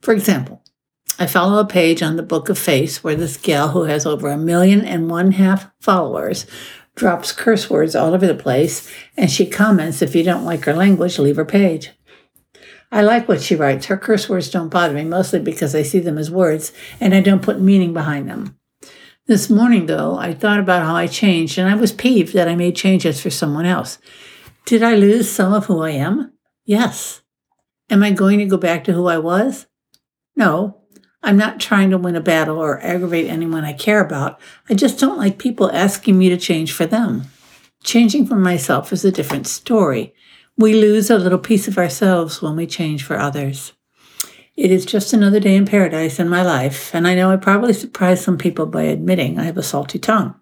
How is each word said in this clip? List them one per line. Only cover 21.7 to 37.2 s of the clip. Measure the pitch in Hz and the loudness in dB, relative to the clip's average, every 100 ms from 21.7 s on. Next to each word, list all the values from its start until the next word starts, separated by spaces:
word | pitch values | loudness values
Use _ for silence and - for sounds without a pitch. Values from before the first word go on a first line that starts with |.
| 208 | 2
was | 220 | 0
peeved | - 247 247 160 | 0 0 2 2
that | 185 170 | 2 0
I | 170 | 0
made | 175 175 | -2 0
changes | 190 190 170 143 | 2 2 0 -4
for | - | -6
someone | - 156 147 175 | -4 -4 -2 -2
else. | 175 143 - _ - - - - _ - | -2 -4 -14 _ -20 -20 -20 -20 _ 0
Did | 226 | 2
I | 233 220 | 4 4
lose | 202 226 226 | 6 4 0
some | - 185 | 0 2
of | 208 202 | 2 0
who | 170 | -2
I | 160 | -2
am? | 147 147 233 285 _ _ _ | -4 -2 -2 -4 _ _ _
Yes. | - 208 240 - - - _ _ _ _ _ _ _ | -2 0 0 -2 -14 -16 _ _ _ _ _ _ _
Am | 196 | 2
I | 208 | 4
going | 190 196 208 | 2 2 2
to | 202 | 2
go | 190 | 0
back | 180 170 - | 0 -2 -2
to | |
who | 175 180 | 0 0
I | 165 | 0
was? | 160 180 247 - - _ _ _ _ _ _ - | 0 0 0 -4 -14 _ _ _ _ _ _ 0
No. | 202 156 202 - _ _ _ _ | 0 2 -4 -8 _ _ _ _
I'm | - 202 | 2 2
not | 214 - | 2 -4
trying | - 208 196 | -2 2 2
to | 190 | 2
win | 180 170 | -2 -4
a | |
battle | 160 160 156 156 | 0 0 0 -4
or | 156 139 | -4 -4
aggravate | 180 180 180 170 165 | -4 -4 -2 -2 -4
anyone | 165 165 160 151 | -4 -4 -4 -6
I | |
care | 139 - 208 | -6 0 0
about. | 175 151 - - - - _ | 0 -2 -6 -8 -20 -20 _
I | 202 | 2
just | 269 - | 2 2
don't | 269 370 | 0 0
like | 202 196 | -2 -2
people | 254 233 190 | -6 0 -2
asking | - 196 - - 190 | 2 0 0 2 4
me | 185 | 4
to | 180 | 2
change | - 165 160 | -2 -2 -4
for | - 165 | -4 -2
them. | 226 226 113 | 0 -2 -4